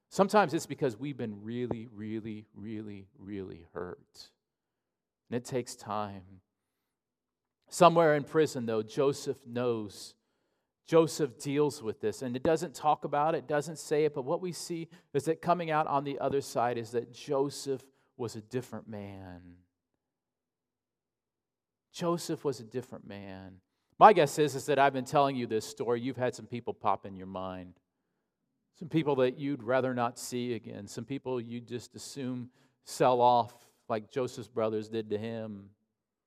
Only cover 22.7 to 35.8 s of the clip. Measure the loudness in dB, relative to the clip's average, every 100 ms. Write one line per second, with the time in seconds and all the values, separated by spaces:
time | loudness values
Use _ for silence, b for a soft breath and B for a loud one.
22.7 | -10 -10 -16 -14 -14 -12 -14 -16 -20 _
23.7 | _ _ 10 10 12 6 4 0 0 0
24.7 | 4 4 4 0 4 4 2 -2 -2 -4
25.7 | -6 -2 0 -2 -2 -4 -4 -10 -8 -8
26.7 | -4 0 -2 -4 -12 -10 -8 -8 -10 -14
27.7 | -18 _ _ _ _ _ _ _ _ _
28.7 | _ -2 0 2 4 2 2 -6 -6 0
29.7 | 0 2 0 -2 -4 -8 -6 -4 -6 -8
30.7 | -12 -12 -12 -10 -8 -6 -6 -6 -12 -10
31.7 | -12 -12 -16 -14 -8 -8 -8 -10 b b
32.7 | b -16 2 4 6 6 6 2 -6 _
33.7 | _ -6 -6 -4 -4 -4 -6 -8 -2 0
34.7 | -2 -4 -6 -4 -4 -4 -8 -8 -12 -16
35.7 | _